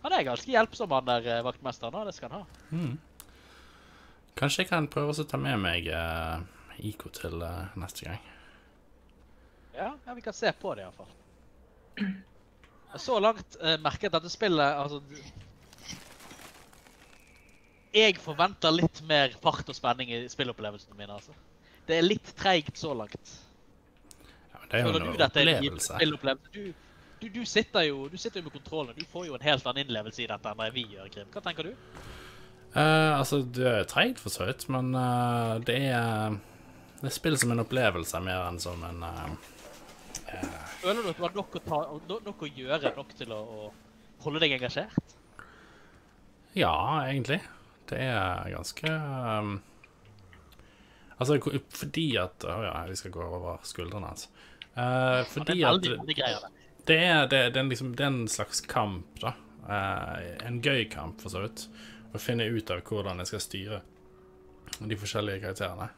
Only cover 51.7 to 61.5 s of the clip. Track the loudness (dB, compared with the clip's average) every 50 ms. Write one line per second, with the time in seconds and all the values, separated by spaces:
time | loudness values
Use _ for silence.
51.7 | -12 -10 -10 -4 -2 0 0 2 2 2 0 0 -4 -8 -6 -4 -4 -2 -2 -2
52.7 | -4 -4 -6 -6 -8 -8 -8 -8 -8 -6 -6 -6 -6 -6 -6 -6 -8 -8 -10 -12
53.7 | -8 -8 -8 -6 -6 -8 -8 -8 -10 -12 -14 -16 -18 -20 -20 -20 -18 -18 -18 -10
54.7 | -4 -2 0 2 2 4 4 4 4 4 2 0 -4 -4 -2 0 2 6 6 6
55.7 | 6 6 4 2 -2 -2 -2 -4 -2 0 0 0 -2 -4 -6 -10 -16 -20 -20 -20
56.7 | -20 -6 6 6 6 8 8 8 8 6 6 6 6 6 6 4 4 2 2 2
57.7 | 0 -2 -4 -6 -2 0 0 2 2 0 0 -2 -2 -2 -2 -2 -4 -6 -6 0
58.7 | 2 2 2 2 -2 -6 -8 -12 -12 -6 -6 -6 -6 -6 -16 -20 -20 -14 -6 -4
59.7 | -2 0 0 0 -2 -2 -4 -6 -6 -8 -8 -8 -10 -8 -6 -6 -6 -2 0 2
60.7 | 2 2 0 -2 -4 -8 -8 -8 -10 -10 -10 -6 -4 -4 -4 -6